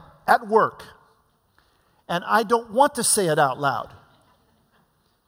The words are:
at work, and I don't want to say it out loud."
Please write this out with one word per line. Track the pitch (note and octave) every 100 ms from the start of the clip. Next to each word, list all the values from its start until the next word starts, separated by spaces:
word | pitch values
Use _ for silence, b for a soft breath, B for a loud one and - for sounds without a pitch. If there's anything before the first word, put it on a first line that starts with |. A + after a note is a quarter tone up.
| - - -
at | G#3 G#3+
work, | A3 C#3 - - - _ _ _ _ _ _ _ _ _ _ -
and | F3 -
I | G#3+
don't | G#3 A#3 A#3
want | G#3 C#4+ C4
to |
say | F#3 - F3
it | D3+
out | C#3+ B2
loud." | C#3+ A#2 - - _ _ _ _ _ _ _ _ _ _ _ _